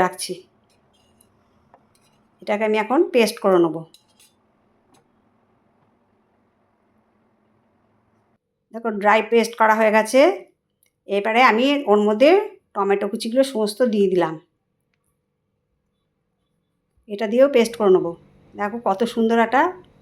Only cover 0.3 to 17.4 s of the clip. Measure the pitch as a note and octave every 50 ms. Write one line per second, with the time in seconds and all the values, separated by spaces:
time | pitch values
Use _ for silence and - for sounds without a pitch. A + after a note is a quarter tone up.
0.3 | F3+ - - _ _ _ _ _ _ _ _ _ _ _ _ _ _ _ _ _
1.3 | _ _ _ _ _ _ _ _ _ _ _ _ _ _ _ _ _ _ _ _
2.3 | _ _ - - G#3+ G3+ A3 G#3+ G#3+ A3 G#3 G#3+ B3 D4+ F4+ - - B3 A3+ G#3
3.3 | - - - G3+ F#3+ F3 E3+ E3 D#3 E3 D#3+ - _ _ _ _ _ _ _ _
4.3 | _ _ _ _ _ _ _ _ _ _ _ _ _ _ _ _ _ _ _ _
5.3 | _ _ _ _ _ _ _ _ _ _ _ _ _ _ _ _ _ _ _ _
6.3 | _ _ _ _ _ _ _ _ _ _ _ _ _ _ _ _ _ _ _ _
7.3 | _ _ _ _ _ _ _ _ _ _ _ _ _ _ _ _ _ _ _ _
8.3 | _ _ _ _ _ _ _ _ - A3+ A#3 A#3 A3 G3+ F#3+ G#3 G#3 A3 G#3+ A3
9.3 | A#3 A#3 A3 A3 - - A3 G#3+ G#3+ A3 A3+ A3 G#3 A3 G#3+ G#3+ - B3+ C#4+ F4
10.3 | G4+ - - - _ _ _ _ _ _ _ _ _ _ _ - G3+ G3+ G3+ A3
11.3 | A3 A#3 C4 B3 G#3+ A3 B3 C#4 C#4+ C#4 C#4+ G3 G#3 G#3 G#3 G#3 G#3+ G#3+ C4 D4+
12.3 | F4+ G4+ G#4+ G#4+ - - _ _ - G#4 G3 G3 - G3+ G#3+ G3+ G3 A3+ - A3+
13.3 | A3 C4 C4+ C4+ C4+ A3 G#3+ G3+ G#3 - B3+ B3 G#3+ G#3 G3+ F#3+ F#3 F3+ E3+ D#3+
14.3 | D#3+ D#3 - _ _ _ _ _ _ _ _ _ _ _ _ _ _ _ _ _
15.3 | _ _ _ _ _ _ _ _ _ _ _ _ _ _ _ _ _ _ _ _
16.3 | _ _ _ _ _ _ _ _ _ _ _ _ _ _ _ - G#3 G3+ A3+ G#3+
17.3 | G#3+ A#3+